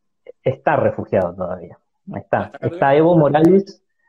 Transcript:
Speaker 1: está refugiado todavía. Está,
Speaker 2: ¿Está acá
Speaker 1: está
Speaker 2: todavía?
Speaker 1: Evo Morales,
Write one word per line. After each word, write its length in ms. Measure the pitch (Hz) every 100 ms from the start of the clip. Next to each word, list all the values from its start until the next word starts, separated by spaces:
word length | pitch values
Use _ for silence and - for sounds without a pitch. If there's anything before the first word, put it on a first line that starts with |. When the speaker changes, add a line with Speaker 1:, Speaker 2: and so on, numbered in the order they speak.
| _ _ - -
Speaker 1:
está 320 | - - - 147
refugiado 580 | 107 - 95 104 87 92
todavía. 420 | 90 90 87 - _ _ -
Está, 120 | 101
Speaker 2:
¿Está 200 | - 117
acá 180 | 101 -
Speaker 1:
está 80 | - -
Speaker 2:
todavía? 180 | 139 139
Speaker 1:
Evo 180 | 160 175
Morales, 680 | 143 147 165 196 - - _ _